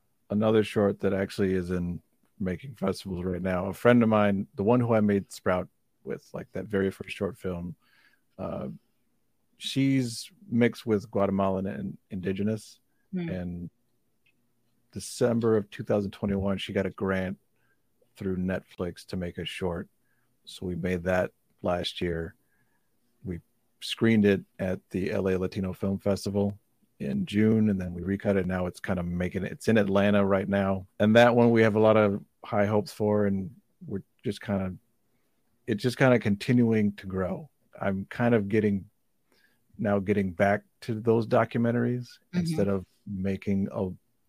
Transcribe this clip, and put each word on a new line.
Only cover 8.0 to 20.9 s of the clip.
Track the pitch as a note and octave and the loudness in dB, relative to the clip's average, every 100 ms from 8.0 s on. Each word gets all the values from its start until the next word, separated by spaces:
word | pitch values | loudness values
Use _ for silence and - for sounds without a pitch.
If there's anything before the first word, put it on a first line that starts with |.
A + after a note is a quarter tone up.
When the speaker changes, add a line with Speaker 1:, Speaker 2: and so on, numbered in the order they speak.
| _ _ _ - | _ _ _ -12
Speaker 1:
uh, | - - - - _ _ _ _ _ _ _ - | -10 -8 -10 -14 _ _ _ _ _ _ _ -14
she's | - C3+ C3+ C3+ A#2+ A#2 - _ - | -6 0 2 2 0 -6 -14 _ -4
mixed | A#2 A#2+ - A2+ | 2 2 2 -2
with | G#2 - | -2 -2
Guatemalan | G2+ G2 G2 G2 F#2+ G2 | -2 0 2 0 0 -4
and | - G2 - - | -6 -10 -12 -12
indigenous. | G2 F2+ F#2+ G#2 G#2+ - - _ _ - | -8 -6 -4 -4 -4 -8 -20 _ _ -12
Speaker 2:
Hmm. | F#3 E3+ | -8 -6
Speaker 1:
And | F#2 F2+ F2 E3+ _ _ _ _ _ _ _ _ _ _ _ _ | -6 -8 -10 -12 _ _ _ _ _ _ _ _ _ _ _ _
December | G2 - - B2 A#2 A2+ A2 | -14 -10 -2 0 2 2 2
of | G2+ | 0
two | - | -10
thousand | A2 G#2 G2 | -2 0 0
twenty-one, | - G#2 G2 G2 F#2+ | -4 -2 -2 -2 -4
she | - | -4
got | G2+ F#2+ | -2 -4
a | |
grant | - F#2+ F#2+ F#2 G2+ _ _ _ _ _ _ _ - | -4 -2 -2 -4 -8 _ _ _ _ _ _ _ -10
through | G2 F#2 | -6 -4
Netflix | F#2 F#2 - - F2+ - - | -2 -4 -8 -8 -8 -8 -10
to | F#2 | -8
make | F2 F2 | -8 -8
a | E2+ | -10
short. | - F2+ E2+ - _ _ _ _ _ - | -6 -6 -6 -10 _ _ _ _ _ -20
So | - F#2 | -12 -8
we | F2 | -6
made | F2+ | -4